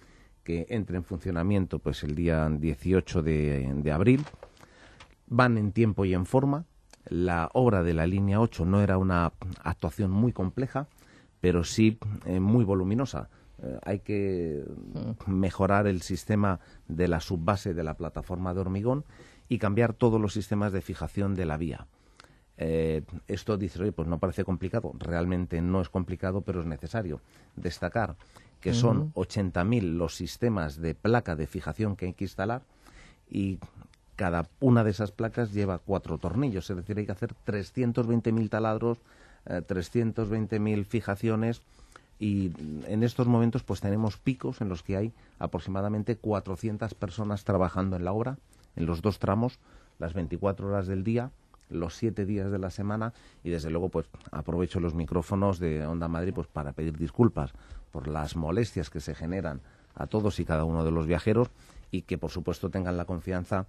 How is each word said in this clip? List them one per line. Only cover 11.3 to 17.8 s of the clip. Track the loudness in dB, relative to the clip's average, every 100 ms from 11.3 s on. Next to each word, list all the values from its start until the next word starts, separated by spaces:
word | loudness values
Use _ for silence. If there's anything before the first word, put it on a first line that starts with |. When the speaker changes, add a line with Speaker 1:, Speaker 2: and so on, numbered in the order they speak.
| _
Speaker 1:
pero | 2 4
sí, | 2 4 4 4 -4 -6 -2
eh, | 2
muy | 4 6 6
voluminosa. | 2 2 0 0 -4 -10 -16 -20 -14
Eh, | -10 -8
hay | -4 -4
que | -2 0 0 0 -2 -4 -6 -12 -10
Speaker 2:
Mm. | -8 -6 -6 0
Speaker 1:
mejorar | 2 2 2 4 4 4
el | 0
sistema | -2 -6 0 2 2 0 -6 -20 -8
de | 0 2
la | 2
subbase | 0 -2 0 0 0
de | -4